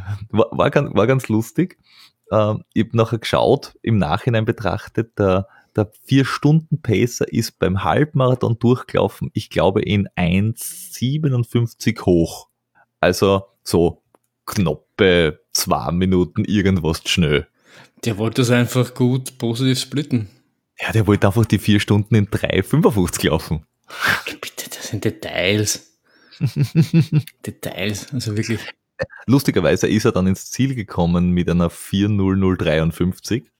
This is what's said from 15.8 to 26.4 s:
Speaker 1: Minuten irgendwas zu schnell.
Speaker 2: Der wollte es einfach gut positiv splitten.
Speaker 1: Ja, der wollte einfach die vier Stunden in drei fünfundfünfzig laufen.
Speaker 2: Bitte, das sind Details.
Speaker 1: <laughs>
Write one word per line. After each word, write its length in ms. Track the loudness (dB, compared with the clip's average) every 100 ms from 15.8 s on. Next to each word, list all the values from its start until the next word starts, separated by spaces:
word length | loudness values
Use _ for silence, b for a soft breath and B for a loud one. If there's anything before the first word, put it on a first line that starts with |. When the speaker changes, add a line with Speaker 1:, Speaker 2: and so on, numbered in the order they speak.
| -2
Speaker 1:
Minuten 540 | -2 0 2 0 -2 -2
irgendwas 580 | 0 2 0 0 -4
zu 60 | -4
schnell. 380 | 0 2 0 -2 b b b b _
Speaker 2:
Der 140 | -8 -4
wollte 240 | -2 0
es 80 | 2
einfach 460 | 2 2 0 -2 0
gut 420 | 0 0 -6 -6
positiv 420 | -6 -2 -2 -2
splitten. 500 | -4 -6 -2 -4 -4 _ _ _ _ -12
Speaker 1:
Ja, 140 | -2
der 160 | 0 4
wollte 200 | 4 4
einfach 180 | 2 2
die 120 | 0
vier 220 | 2 2
Stunden 360 | 2 0 2 0
in 120 | 0
drei 320 | 0 0 0
fünfundfünfzig 640 | 2 2 2 2 0 0
laufen. 420 | 0 0 -2 -6 -8 _ _ B B B -6 -14
Speaker 2:
Bitte, 280 | -14 -14 -14
das 200 | -14 -10
sind 160 | -4 -4
Details. 920 | -6 -6 -2 0 2 0 -4 -10 _ _ b b
Speaker 1:
<laughs> 1080 | b